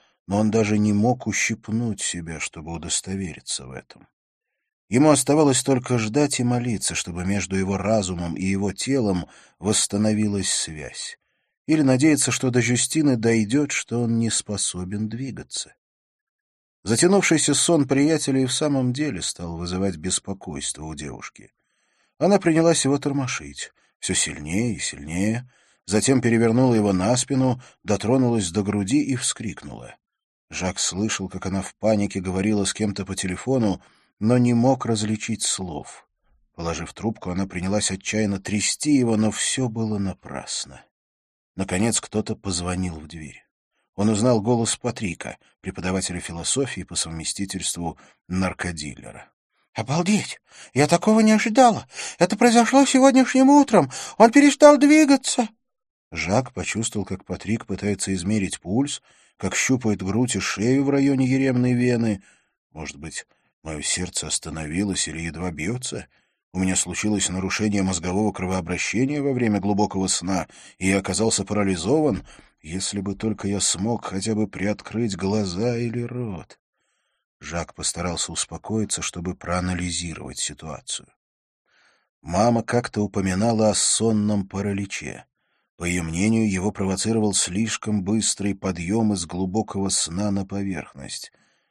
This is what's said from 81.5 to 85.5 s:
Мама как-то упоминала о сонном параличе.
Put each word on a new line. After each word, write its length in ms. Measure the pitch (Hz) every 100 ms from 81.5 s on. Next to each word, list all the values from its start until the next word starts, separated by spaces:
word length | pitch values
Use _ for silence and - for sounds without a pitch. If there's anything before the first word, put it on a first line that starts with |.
| _ _ _ _ _ _ _
Мама 420 | - 87 117 117
как-то 400 | 110 120 - -
упоминала 680 | 104 104 95 92 117 110 110
о 40 |
сонном 720 | 98 - - 113 107 104 104 95
параличе. 800 | 98 101 101 101 - - - - _ _